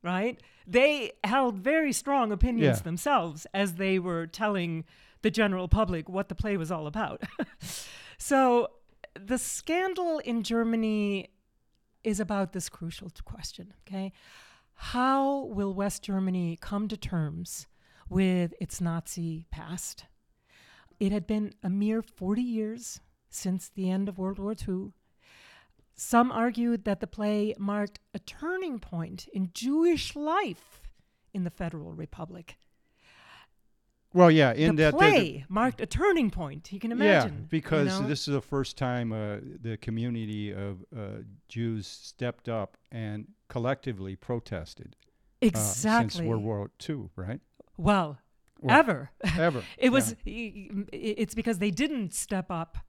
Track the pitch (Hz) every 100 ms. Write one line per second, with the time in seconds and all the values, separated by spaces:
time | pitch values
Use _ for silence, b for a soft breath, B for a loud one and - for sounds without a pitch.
0 | 170 185 220 247 b b b 226 277 294
1 | 240 - 196 254 254 196 202 311 302 -
2 | - 277 226 202 254 233 175 165 170 175
3 | - 277 170 151 - 196 202 170 190 190
4 | 180 170 165 - 214 202 170 160 160 b
5 | b b 214 220 208 185 180 208 214 175
6 | 156 185 202 170 214 202 160 170 151 151
7 | 220 - - - - - B B B B
8 | B B - 269 262 240 240 - _ _
9 | - - 196 247 - - - 339 381 359
10 | 349 311 247 233 196 226 226 226 220 214
11 | 202 196 - _ _ _ _ _ _ _
12 | - 202 196 208 190 185 - - 170 -
13 | 185 - - - - - 180 - - 190
14 | 190 b b b b b b _ - 247
15 | 254 269 269 277 269 202 196 190 202 -
16 | - 190 190 185 170 165 - 202 208 214
17 | - 175 156 160 175 - - b b b
18 | b 185 190 180 170 - 175 - 170 165
19 | - - 165 160 165 160 - 180 - -
20 | - _ _ _ b b b b b _
21 | 196 208 170 214 208 - 180 196 208 226
22 | - - 185 214 247 220 214 226 240 -
23 | _ _ _ - 190 185 - - 185 190
24 | 196 185 190 196 196 214 - 185 202 -
25 | _ b b b b b b b _ -
26 | - 240 247 233 233 240 240 233 208 196
27 | 214 - 208 214 214 - 202 208 208 -
28 | _ - - - 311 370 370 240 - 170
29 | 165 180 - - 185 - 240 302 339 330
30 | - 294 302 349 370 170 - - - -
31 | _ _ _ 196 175 - 170 160 160 160
32 | 156 - 170 180 165 - _ _ b b
33 | b b b b b _ _ _ _ _
34 | _ 180 175 160 139 117 160 151 156 277
35 | 403 381 175 139 139 190 254 254 - -
36 | 381 349 226 - 156 156 - 196 226 240
37 | 208 180 113 - - 160 - 156 143 -
38 | 139 143 - 139 - 139 131 - 131 123
39 | 117 110 107 104 - - 113 110 - 113
40 | 120 117 110 107 104 98 101 95 - 123
41 | 101 107 107 98 _ 113 117 110 98 -
42 | - - 123 - - 113 98 _ _ 117
43 | 110 104 - - _ 127 120 135 - 104
44 | 95 95 - 120 - 92 80 - - -
45 | _ _ _ _ 233 202 208 - 214 226
46 | 233 180 165 113 107 104 101 _ - 147
47 | 95 - 92 135 _ _ - - 170 202
48 | 160 139 _ _ _ _ 135 254 277 156
49 | 139 _ 196 165 165 131 B B 254 262
50 | 220 233 - 220 226 202 190 196 202 -
51 | 220 208 220 226 226 208 208 170 285 285
52 | 190 - - 190 185 170 165 -